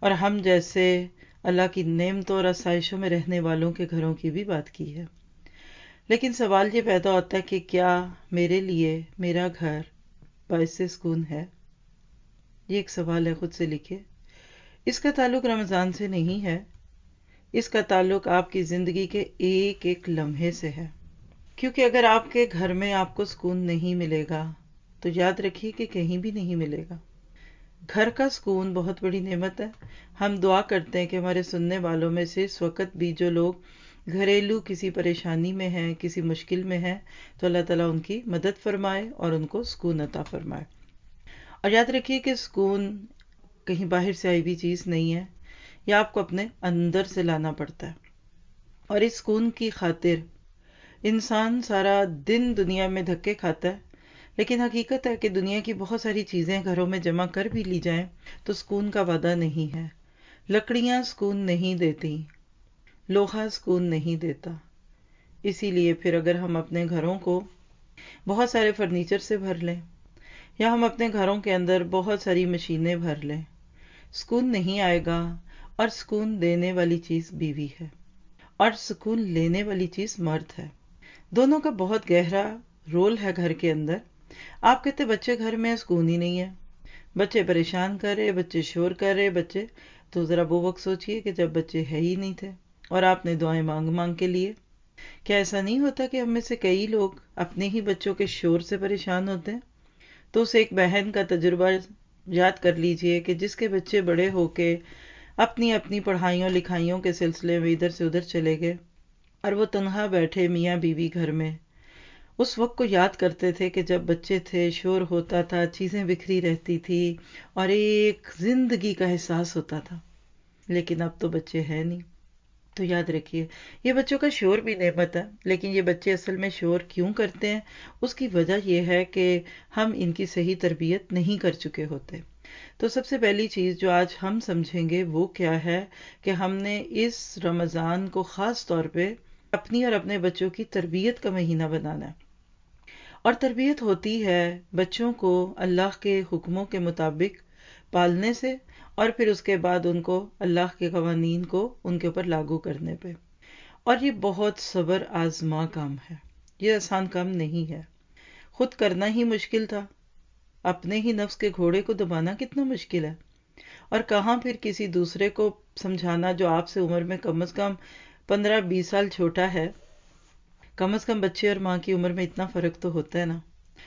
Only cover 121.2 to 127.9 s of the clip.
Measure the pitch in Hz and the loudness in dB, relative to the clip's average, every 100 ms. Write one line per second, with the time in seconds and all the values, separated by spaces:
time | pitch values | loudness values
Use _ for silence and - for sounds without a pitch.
121.2 | 170 160 - 165 151 156 165 175 - - | -2 -2 -2 -4 -2 -2 -2 -6 -10 -20
122.2 | - _ _ _ _ - 180 175 170 160 | -20 _ _ _ _ -6 0 0 0 -4
123.2 | - 165 160 - - - 254 254 269 277 | -4 -6 -6 -10 -20 -4 2 2 2 2
124.2 | 294 - 190 220 226 190 175 170 175 175 | 2 2 4 4 0 0 0 2 0 0
125.2 | 214 - 185 185 196 190 180 175 196 185 | -6 -8 -2 -2 2 0 2 0 0 0
126.2 | 196 190 196 - 170 175 175 180 185 214 | -2 -4 -4 -2 0 0 -2 -2 -2 0
127.2 | 202 - 208 214 - - - | -2 -2 -4 -4 -8 -20 -20